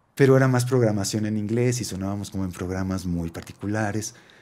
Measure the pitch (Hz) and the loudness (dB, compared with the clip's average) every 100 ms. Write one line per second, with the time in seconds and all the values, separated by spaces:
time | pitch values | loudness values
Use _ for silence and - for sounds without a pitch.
0 | _ - 139 135 131 127 123 131 113 104 | _ 4 6 6 6 2 2 2 4 2
1 | 95 110 107 107 104 117 123 123 104 95 | -2 -2 -2 -2 -2 0 0 0 -4 -6
2 | 95 101 95 95 95 90 90 95 95 92 | -4 -6 -6 -6 -6 -6 -4 -2 -2 -4
3 | 90 85 85 90 - - 101 107 104 107 | -2 -4 -4 -8 -14 -10 -4 -2 -2 -4
4 | - - - - | -8 -12 -20 -20